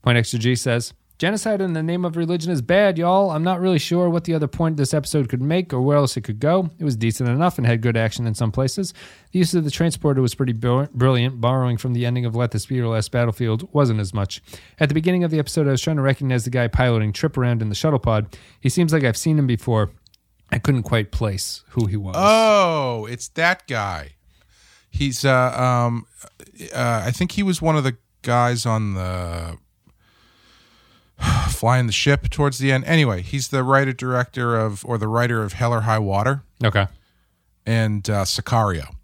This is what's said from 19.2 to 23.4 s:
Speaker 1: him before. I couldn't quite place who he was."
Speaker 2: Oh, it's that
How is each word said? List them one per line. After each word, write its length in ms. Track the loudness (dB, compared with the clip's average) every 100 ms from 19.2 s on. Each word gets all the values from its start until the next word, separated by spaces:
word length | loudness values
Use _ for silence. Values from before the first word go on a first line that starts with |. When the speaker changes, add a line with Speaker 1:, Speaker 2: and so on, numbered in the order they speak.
| 0 2
Speaker 1:
him 80 | 2
before. 460 | 0 0 0 -2 -6 _ _ _ _ _
I 80 | -2
couldn't 240 | 0 -2
quite 300 | 0 -2 -2
place 500 | -2 -2 -4 -8 -12 _
who 160 | -4 -2
he 100 | -4
was." 180 | -4 0
Speaker 2:
Oh, 880 | 4 6 6 4 4 0 -2 -4 -8
it's 220 | -10 -10
that 380 | 0